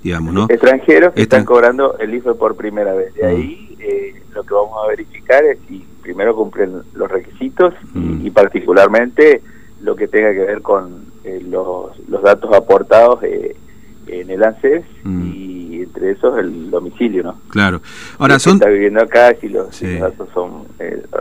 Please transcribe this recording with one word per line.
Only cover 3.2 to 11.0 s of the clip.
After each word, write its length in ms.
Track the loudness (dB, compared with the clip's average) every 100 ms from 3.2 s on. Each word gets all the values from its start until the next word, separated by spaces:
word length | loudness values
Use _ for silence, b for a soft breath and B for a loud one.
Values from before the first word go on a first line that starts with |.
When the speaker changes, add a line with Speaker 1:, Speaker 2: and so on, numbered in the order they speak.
Speaker 1:
Mm. 40 | -2
Speaker 2:
ahí, 500 | -2 -4 -12 -20 -12
eh, 440 | -6 -6 -6 -14 -14
lo 80 | -14
que 120 | -2
vamos 180 | -2 -2 -4
a 60 | -4
verificar 560 | -4 -8 -12 2 4
es 140 | 4 0 -8
si 160 | -20 -20 -20
primero 320 | -14 -2 -2
cumplen 380 | 0 -4 -4 -6 -6 -14
los 140 | -8 -6
requisitos 640 | -6 -8 -10 -6 0 0 0 -10
y, 40 | -8
Speaker 1:
Mm. 280 | -6 -6 -2
Speaker 2:
y 40 |
particularmente 1120 | 2 2 0 0 4 4 4 0 4 4 4 b b b -10
lo 120 | -8
que 140 | -6 -2
tenga 240 | 0 0
que 80 | 0
ver 220 | -4 -4
con, 420 | -2 -2 -2 -14